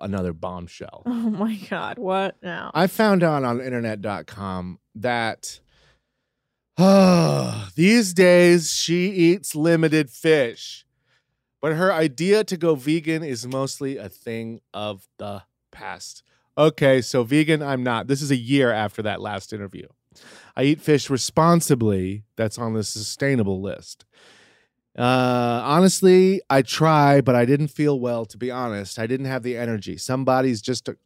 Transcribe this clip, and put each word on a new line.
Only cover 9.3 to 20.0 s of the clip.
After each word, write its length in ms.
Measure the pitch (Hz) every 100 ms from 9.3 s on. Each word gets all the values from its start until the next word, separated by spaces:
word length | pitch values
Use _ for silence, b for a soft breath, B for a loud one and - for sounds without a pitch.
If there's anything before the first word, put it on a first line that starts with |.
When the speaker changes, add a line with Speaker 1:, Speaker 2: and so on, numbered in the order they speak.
| 185 -
Speaker 1:
limited 560 | 151 165 165 160 156 143
fish. 760 | - 165 156 120 - - - _ _ _ _ _ _ _ _
But 120 | 151
her 180 | 160 185
idea 500 | 165 160 123 180 214
to 120 | 214 175
go 180 | 170
vegan 480 | 143 139 165 156 160
is 240 | 160 117 123
mostly 500 | 135 135 - 135 127
a 100 | 101
thing 520 | - 120 113 113 113 _
of 340 | 101 107 98 _ -
the 240 | 104 101 - _ _
past. 520 | - 104 90 - - _ _ _ -
Okay, 460 | 156 - 139 131
so 200 | 117 131
vegan, 400 | 113 147 151 156
I'm 200 | 143 131
not. 240 | 123 113 110
This 160 | 139
is 80 | 143
a 60 | 131
year 360 | 117 139 123
after 300 | 107 104 -
that 180 | 104 92
last 320 | 104 101 -
interview. 340 | 107 98 90 - _